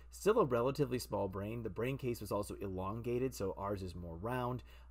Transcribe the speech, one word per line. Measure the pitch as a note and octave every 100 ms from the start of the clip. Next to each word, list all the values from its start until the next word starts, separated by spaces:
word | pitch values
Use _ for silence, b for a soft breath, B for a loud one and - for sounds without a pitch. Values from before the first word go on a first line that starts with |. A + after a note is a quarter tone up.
| B
still | - G3 A#3
a | D3
relatively | A#2+ B2+ C#3 B2+ B2
small | - G2+ G2+
brain. | F#2+ G#2 A#2+
The | A2
brain | F#2 B2 C3+
case | B2+ A2+
was | G2+
also | G#2 G2+ -
elongated, | G2 F#2 F#2 A#2 A#2 B2 C3 B2+
so | G2 -
ours | G2 G2+
is | F#2
more | E2+ F2 E2
round, | A2 B2+ B2 B2 B B B